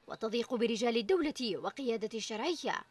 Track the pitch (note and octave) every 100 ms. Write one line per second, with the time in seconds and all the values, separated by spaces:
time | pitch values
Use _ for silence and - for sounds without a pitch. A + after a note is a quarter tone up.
0 | - - A3 A#3 A3+ A#3+ A3+ A3 A#3+ A#3
1 | G3+ F#4 D4+ - A#3+ D#3 F3+ - C4 A3+
2 | G#3+ A3+ G3+ G#3+ C#4+ E4 A3+ - -